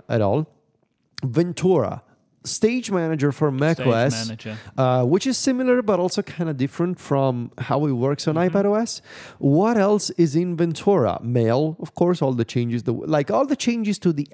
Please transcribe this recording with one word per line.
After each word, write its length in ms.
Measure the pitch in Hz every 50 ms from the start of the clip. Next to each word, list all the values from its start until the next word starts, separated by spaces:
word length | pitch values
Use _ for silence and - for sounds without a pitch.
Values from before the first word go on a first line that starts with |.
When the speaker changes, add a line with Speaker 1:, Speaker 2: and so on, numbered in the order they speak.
| - -
Speaker 1:
at 120 | 117 113
all. 240 | 104 98 107 151 156 - _ _ _ _ _ _ _ _ _ _ _ _ _ - -
Ventura, 800 | 131 110 156 175 175 170 - - 185 185 151 107 95 - - - _ _ _ _ _ _ _ -
Stage 460 | - - - - 220 247 254 233 -
Manager 420 | 196 180 165 160 160 147 139 147
for 160 | 131 - 156 147
Speaker 2:
Stage 100 | 135 131
Speaker 1:
Mac 200 | 143 160 165 -
O 100 | 127 127
S, 340 | 117 113 120 139 117 110 113 113
Speaker 2:
Manager. 300 | 113 113 - 110 107 110 - - -
Speaker 1:
uh, 280 | - 131 127 127 127 123
which 220 | 123 165 208 -
is 100 | 262 240 -
similar 440 | - 269 262 247 262 254 247 247
but 160 | 226 208 196 170
also 220 | 180 180 - 208
kinda 300 | 196 - - - 175 160 147
different 440 | 127 131 139 - - 170 180 180 -
from 520 | - - 143 139 135 131 123 120 117 - - -
how 280 | - - 120 139 151
it 60 | 147
works 340 | 131 117 123 135 147 - - 160
on 60 | 151
Speaker 2:
Mm-hmm. 220 | 160 180 185 170
Speaker 1:
iPad 80 | 202 196
O 80 | 202 208
S. 280 | 214 233 - - - - - - - - - - -
What 380 | - 139 143 165 202 226 240
else 340 | 214 190 202 214 208 - -
is 240 | - - 170 151 131
in 200 | 165 180 180 175
Ventura? 600 | 156 175 170 156 - - 196 202 170 117 95 85 -
Mail, 540 | - 117 123 123 113 110 117 135 151 156 160 -
of 140 | - - -
course, 260 | - 175 175 180 -
all 100 | 151 135
the 120 | 127 120 117
changes, 380 | - - 131 120 120 117 120 110
the, 80 | 123
like, 380 | 117 - - 151 156 147 143 -
all 160 | 208 233 285
the 100 | 277 294
changes 420 | - - 240 240 233 220 208 196 -
to 120 | - 180
the 140 | 160 143 147 -